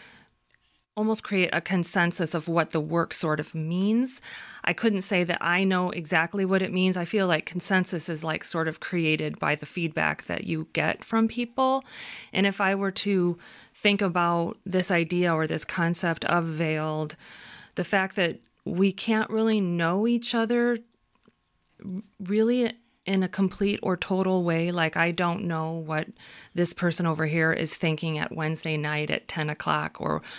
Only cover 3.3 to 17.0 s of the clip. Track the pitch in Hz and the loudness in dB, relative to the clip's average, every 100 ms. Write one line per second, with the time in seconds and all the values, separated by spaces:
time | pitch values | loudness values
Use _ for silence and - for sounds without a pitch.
3.3 | 151 156 160 156 180 202 226 254 - - | 0 -2 -4 -2 0 2 2 0 -4 -8
4.3 | - - - - 175 226 196 - 185 175 | -16 -16 -6 -4 0 0 0 0 0 2
5.3 | - 170 180 196 180 180 - 151 170 170 | 0 0 2 2 2 0 -4 0 0 0
6.3 | 202 185 190 185 180 185 185 170 208 185 | 0 2 2 2 2 2 0 0 0 2
7.3 | 156 - 180 - 185 175 170 175 156 160 | 2 0 -4 0 2 2 -2 -4 -4 -4
8.3 | 165 - 170 160 156 - 175 160 156 151 | -4 -4 -2 -2 -4 -4 0 2 0 -2
9.3 | - 156 151 147 180 165 156 151 - - | -2 -2 -2 -4 -4 -4 0 0 -2 -6
10.3 | - - 160 160 156 151 - - 226 226 | -6 -4 -4 -4 -2 -2 -2 -2 2 2
11.3 | 240 240 262 262 269 - - - - - | 0 -6 0 0 0 -4 -16 -16 -16 -6
12.3 | - 196 190 190 196 196 190 202 190 175 | 0 0 2 0 0 -2 -2 0 2 2
13.3 | 170 - - - - 208 202 190 175 170 | 0 -8 -20 -20 -2 2 2 2 2 2
14.3 | 170 170 - - 185 180 175 165 175 175 | 2 0 -6 -2 0 2 2 2 2 2
15.3 | 160 156 160 - - 170 170 175 165 - | 2 0 -2 -4 0 0 2 -2 -2 0
16.3 | 175 165 156 160 156 156 156 | 0 0 -2 -2 0 -2 -2